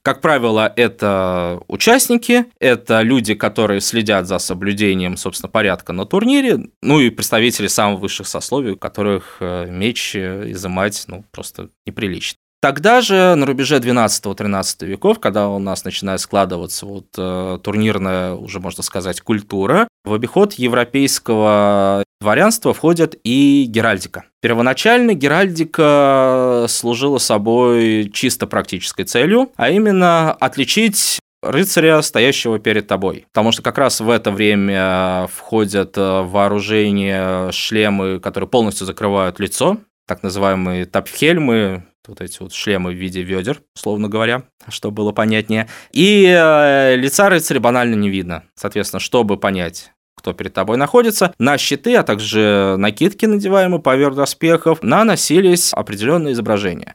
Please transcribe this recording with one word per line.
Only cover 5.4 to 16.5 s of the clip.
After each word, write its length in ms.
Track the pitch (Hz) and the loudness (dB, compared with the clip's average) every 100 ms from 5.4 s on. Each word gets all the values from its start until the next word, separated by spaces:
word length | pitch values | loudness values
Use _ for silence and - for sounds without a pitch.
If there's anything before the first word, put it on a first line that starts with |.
| - | -4
порядка 460 | 110 104 87 - | -2 0 -2 -6
на 100 | 87 | -8
турнире, 600 | 101 190 220 277 262 139 - _ | -4 -2 2 2 2 -2 -4 _
ну 180 | - 151 | 0 2
и 80 | 123 | 2
представители 600 | 110 104 113 120 117 98 | 0 -2 0 0 0 -2
самых 320 | - 104 98 | 0 0 -2
высших 260 | 98 - 98 | -6 -8 -10
сословий, 440 | - - 135 120 | -10 -6 -4 -4
у 40 | 95 | -6
которых, 600 | 107 - 104 98 - - | -8 -4 -2 -4 -6 -12
э, 300 | 90 90 87 | -8 -8 -8
меч, 440 | 90 107 117 - | -4 -4 -4 -8
э, 360 | 104 92 95 110 | -8 -8 -8 -10
изымать, 540 | 98 92 92 101 101 - | -10 -6 -2 -2 -4 -12
ну, 180 | 92 - | -16 -18
просто 400 | - - - 92 _ - | -18 -16 -16 -20 _ -16
неприлично. 500 | 104 107 87 - - _ _ | -8 -6 -6 -10 -14 _ _
Тогда 400 | 143 139 180 247 | -2 0 4 4
же, 320 | 226 190 185 | 4 4 4
на 100 | 165 | 4
рубеже 340 | 139 131 135 147 | 2 0 0 2
двенадцатого 560 | 123 123 107 - 104 | 2 2 2 0 -6
тринадцатого 540 | 95 104 98 92 - 87 | -6 -4 -4 -4 -8 -8
веков, 320 | 98 190 220 | -2 0 0
когда 300 | 110 101 101 | -2 0 -2
у 80 | 101 | -2
нас 260 | 98 92 | -6 -6
начинает 340 | 95 - 101 95 | -8 -8 -6 -6
складываться 680 | - 101 95 | -2 0 0